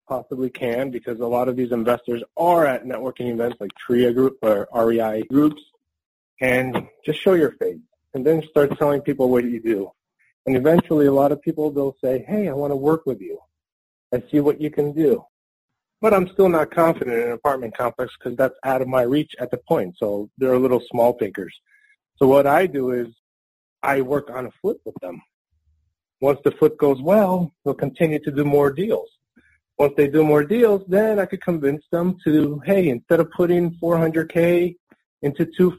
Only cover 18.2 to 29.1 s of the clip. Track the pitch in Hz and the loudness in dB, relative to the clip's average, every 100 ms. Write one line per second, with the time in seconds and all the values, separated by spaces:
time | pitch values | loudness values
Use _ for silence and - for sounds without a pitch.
18.2 | 127 123 131 - 131 131 127 131 120 147 | -10 -2 -2 -2 -4 -2 0 0 2 0
19.2 | 151 - 123 123 - 160 92 - 107 101 | -2 -8 -8 -8 -2 -2 -2 -6 -4 -4
20.2 | 104 - 131 127 127 120 - 120 120 123 | -8 -4 0 2 2 0 -2 0 0 2
21.2 | 104 98 87 - _ _ _ _ _ _ | -4 -6 -12 -14 _ _ _ _ _ _
22.2 | 135 139 139 156 190 143 127 123 117 113 | 4 6 4 2 2 -2 -4 -4 -6 -12
23.2 | _ _ _ _ _ _ - 139 127 143 | _ _ _ _ _ _ -2 -2 0 -4
24.2 | 139 123 120 - 190 - 113 - 90 - | -4 -10 -12 -8 -6 -6 -10 -14 -14 -14
25.2 | - _ _ _ _ _ _ _ _ _ | -20 _ _ _ _ _ _ _ _ _
26.2 | 135 139 147 - 151 151 143 131 143 214 | 0 2 0 2 2 2 0 0 2 2
27.2 | 190 185 170 - 143 135 135 - 165 151 | 2 0 -4 -6 -6 -4 -6 -2 -2 0
28.2 | 151 139 147 143 143 135 214 - - | -4 -2 2 2 2 0 -2 -4 -4